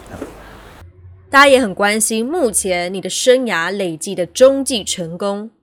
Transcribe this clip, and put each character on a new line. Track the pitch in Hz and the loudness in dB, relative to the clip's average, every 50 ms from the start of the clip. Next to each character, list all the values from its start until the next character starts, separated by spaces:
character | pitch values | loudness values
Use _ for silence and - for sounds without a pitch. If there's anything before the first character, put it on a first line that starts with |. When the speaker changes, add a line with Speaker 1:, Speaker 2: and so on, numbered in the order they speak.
| - - | -20 -18
Speaker 1:
这 | - | -16
样。 | - - - - - - - - - - - - - - - _ - - - - - _ - | -16 -16 -16 -18 -20 -20 -20 -20 -20 -20 -20 -20 -20 -20 -20 _ -20 -20 -20 -20 -20 _ 0
Speaker 2:
大 | - 269 | 4 6
家 | 285 285 | 6 8
也 | 269 254 | 6 6
很 | 262 202 175 | 4 0 -2
关 | - 202 202 214 220 | -2 0 0 0 0
心， | 214 - 226 220 226 | -2 -2 -2 -2 -4
目 | 262 330 370 285 220 | -4 -2 -2 -2 0
前 | 185 - - 190 180 175 175 180 196 | -2 -2 -2 -2 -2 -2 -2 -4 -6
你 | 190 | -8
的 | - 156 | -8 -6
生 | - - - 262 247 262 254 | -6 -2 4 4 4 4 4
涯 | 220 185 165 165 180 | -2 -2 -2 -2 -4
累 | 196 202 196 175 160 151 | -4 -4 -4 -6 -6 -8
计 | - 202 190 | -8 -8 -6
的 | 170 175 | -6 -6
中 | 170 - - 254 269 269 269 269 | -6 2 4 4 4 4 2 -2
继 | - 269 208 151 | -4 -4 -6 -4
成 | - - - 170 160 175 175 | -6 -8 -8 -8 -10 -8 -6
功 | 202 202 202 202 214 226 _ _ | -4 -4 -4 -6 -10 -14 _ _